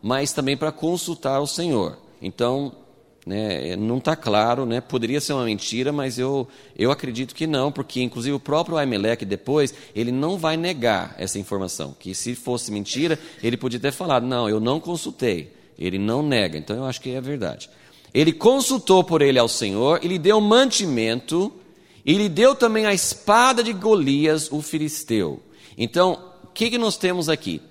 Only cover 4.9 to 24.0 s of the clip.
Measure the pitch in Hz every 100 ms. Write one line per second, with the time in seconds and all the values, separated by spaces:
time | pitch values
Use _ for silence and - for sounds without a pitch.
4.9 | 131 113 143 143 139 117 104 - 113 131
5.9 | 147 135 117 131 139 127 - - - 113
6.9 | 143 135 117 127 - 160 143 139 139 -
7.9 | 127 123 120 123 139 - 151 170 165 135
8.9 | 107 104 117 98 98 - 147 139 - -
9.9 | 104 120 127 156 190 160 160 175 156 117
10.9 | 101 87 - 92 101 95 98 92 - 71
11.9 | 69 92 92 117 123 - 120 - 104 98
12.9 | 127 165 151 - - 113 120 131 120 139
13.9 | - 180 131 123 127 110 107 117 151 165
14.9 | 170 - - 127 87 73 - - - 90
15.9 | 95 104 123 151 123 92 76 76 110 135
16.9 | 120 131 127 127 143 90 58 - - -
17.9 | - - 127 160 160 220 269 247 262 -
18.9 | 190 165 160 143 127 117 - 107 98 131
19.9 | 175 170 180 160 214 208 233 262 - 185
20.9 | 123 113 120 - 165 196 - - - _
21.9 | - - 190 208 156 247 277 233 220 214
22.9 | 190 - - - 220 254 240 226 196 214
23.9 | 208